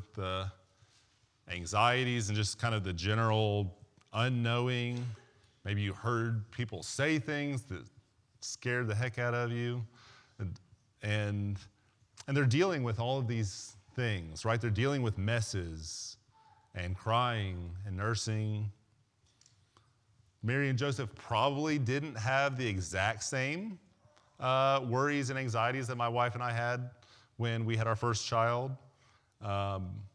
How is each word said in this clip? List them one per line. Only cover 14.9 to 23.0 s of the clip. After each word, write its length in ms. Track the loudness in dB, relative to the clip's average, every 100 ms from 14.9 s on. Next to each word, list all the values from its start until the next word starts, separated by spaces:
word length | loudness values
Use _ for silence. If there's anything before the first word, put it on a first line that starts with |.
| 2
with 140 | 0 0
messes 1000 | 0 0 0 -2 -4 -6 -10 -10 -12 -14 _ _ -20 -20 _
and 240 | -6 -4 -4
crying 720 | 0 2 2 0 -2 -4 -8 -8 -6
and 100 | -2
nursing. 720 | -2 -2 -2 -2 -2 -2 -4 -8 _ _ _ _ _ _ _ _ _ _ _ _ _ _ _ _
Mary 280 | -2 2 2
and 60 | 2
Joseph 380 | 2 0 -4
probably 640 | -6 -2 2 4 2 2 2
didn't 380 | 2 0 -2 -4
have 420 | 0 4 2 2
the 80 | 0
exact 560 | 0 -2 0